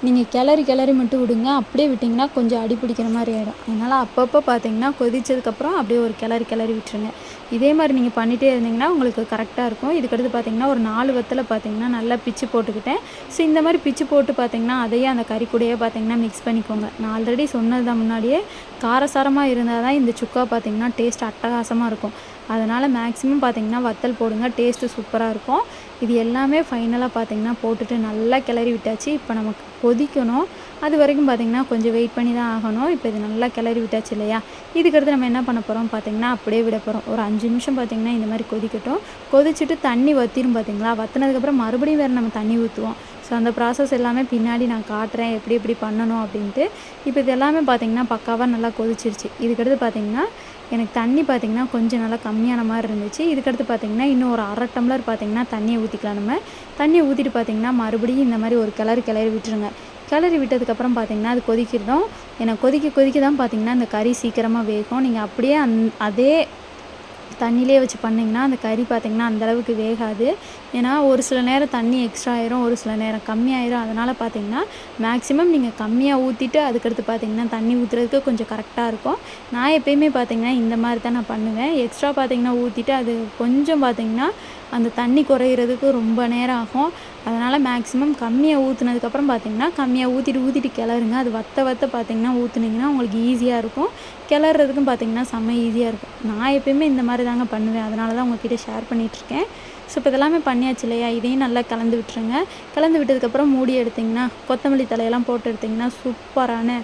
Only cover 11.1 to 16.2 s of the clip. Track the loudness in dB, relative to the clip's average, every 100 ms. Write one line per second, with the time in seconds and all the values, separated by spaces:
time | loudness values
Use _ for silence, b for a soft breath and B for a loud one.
11.1 | 0 0 -2 0 -2 -2 -4 -2 -2 0
12.1 | -2 -2 -6 -2 0 0 -4 -2 -4 B
13.1 | B B -2 2 4 4 2 0 -2 2
14.1 | 4 4 2 0 0 0 0 0 2 2
15.1 | 0 -2 -2 0 0 2 2 -2 -2 -2
16.1 | 0